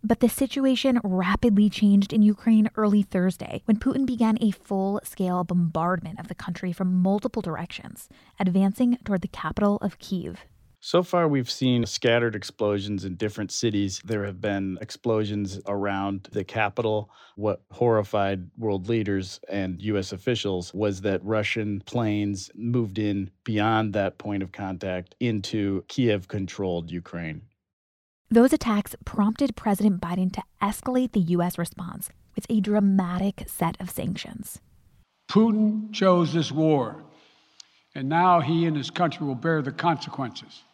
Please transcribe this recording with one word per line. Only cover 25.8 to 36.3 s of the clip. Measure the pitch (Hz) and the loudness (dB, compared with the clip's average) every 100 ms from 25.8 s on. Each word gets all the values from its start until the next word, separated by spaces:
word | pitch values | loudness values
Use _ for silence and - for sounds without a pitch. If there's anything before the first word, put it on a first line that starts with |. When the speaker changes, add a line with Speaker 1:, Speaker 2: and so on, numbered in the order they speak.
| - | -6
Speaker 2:
Kiev-controlled | - 120 104 90 104 95 - 98 85 82 | 0 2 0 -2 -8 -6 -4 -4 -4 -6
Ukraine. | 87 85 85 82 78 - _ _ _ _ _ _ _ _ | -10 -10 -10 -10 -10 -16 _ _ _ _ _ _ _ _
Speaker 1:
Those | 220 254 | 6 6
attacks | 311 240 208 - - | 4 2 -2 -2 -10
prompted | - - 202 220 277 - | -8 0 0 2 -2 -2
President | - 202 208 185 | -2 2 2 2
Biden | 170 180 185 | -2 -2 -2
to | - - _ | -2 -12 _
escalate | 202 208 - 254 254 | -4 -4 -2 0 2
the | 214 | 0
U | 170 175 | 2 2
S | 175 - | 2 -2
response | 170 - 175 - - - _ | -6 -6 -10 -10 -14 -16 _
with | - - | -10 -2
a | 220 | 0
dramatic | 196 208 202 190 180 180 196 - - | 2 4 4 4 2 -2 -2 -4 -12
set | - 165 - | -2 -2 -2
of | 180 | -10
sanctions. | - - - - - - - _ _ _ _ _ _ - | -6 -6 -6 -10 -12 -14 -16 _ _ _ _ _ _ 2
Speaker 3:
Putin | - 220 214 214 214 - | 4 6 4 2 0 -6
chose | - 190 180 165 | 0 4 4 4